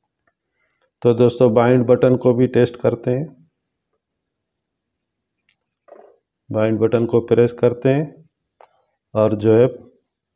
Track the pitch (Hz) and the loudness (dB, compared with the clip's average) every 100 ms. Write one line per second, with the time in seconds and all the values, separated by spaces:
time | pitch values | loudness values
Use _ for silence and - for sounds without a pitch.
0 | _ _ _ _ _ _ _ _ _ _ | _ _ _ _ _ _ _ _ _ _
1 | 123 117 120 - 123 113 117 127 120 123 | -2 2 0 2 2 2 2 2 2 0
2 | 127 127 127 120 127 117 120 - 120 117 | 2 0 0 0 0 0 -2 -2 -4 -4
3 | 127 127 156 _ _ _ _ _ _ _ | -6 -6 -8 _ _ _ _ _ _ _
4 | _ _ _ _ _ _ _ _ _ _ | _ _ _ _ _ _ _ _ _ _
5 | _ _ _ _ _ _ _ _ _ - | _ _ _ _ _ _ _ _ _ -20
6 | - _ _ _ - 110 110 110 110 113 | -20 _ _ _ -10 -4 -2 -2 -2 -2
7 | 113 120 117 113 120 - 120 117 131 139 | -2 -2 2 2 2 0 -4 -2 -2 -2
8 | 156 - _ _ _ _ _ _ _ _ | -4 -14 _ _ _ _ _ _ _ _
9 | _ 107 107 104 107 110 127 - - _ | _ -2 -2 0 0 2 2 -2 -20 _
10 | _ _ _ | _ _ _